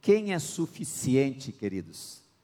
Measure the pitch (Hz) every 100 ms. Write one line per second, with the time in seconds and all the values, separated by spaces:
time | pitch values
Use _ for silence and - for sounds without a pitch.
0 | - 208 208 180 127 - 165 - - -
1 | - 127 139 131 135 - 101 95 80 78
2 | - - _ _